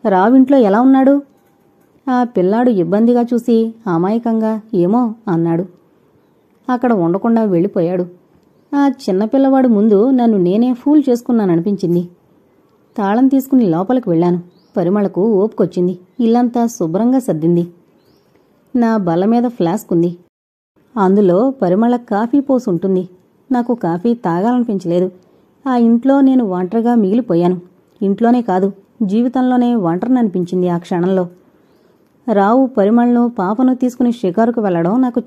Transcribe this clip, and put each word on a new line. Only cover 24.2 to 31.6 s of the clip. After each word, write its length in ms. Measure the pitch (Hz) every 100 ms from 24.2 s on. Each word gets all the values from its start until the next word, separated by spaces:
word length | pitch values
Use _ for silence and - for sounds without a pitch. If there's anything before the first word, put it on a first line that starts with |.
| 196 170 214 247 240 196 175 175 185 185 _ _ _ _ 277
ఆ 80 | 247
ఇంట్లో 440 | 233 233 269 277
నేను 240 | 269 254
ఒంటరిగా 500 | 220 180 185 226 226
మిగిలిపోయాను. 680 | 240 190 226 233 170 175 180 - _ _ _
ఇంట్లోనే 400 | 196 196 226 247
కాదు, 300 | 233 185 196 - _ _
జీవితంలోనే 720 | 202 214 247 254 254 247 240
ఒంటరిననిపించింది 960 | 240 170 175 233 254 226 180 175 180 180
ఆ 100 | 170
క్షణంలో. 500 | 175 180 175 190 180 - _ _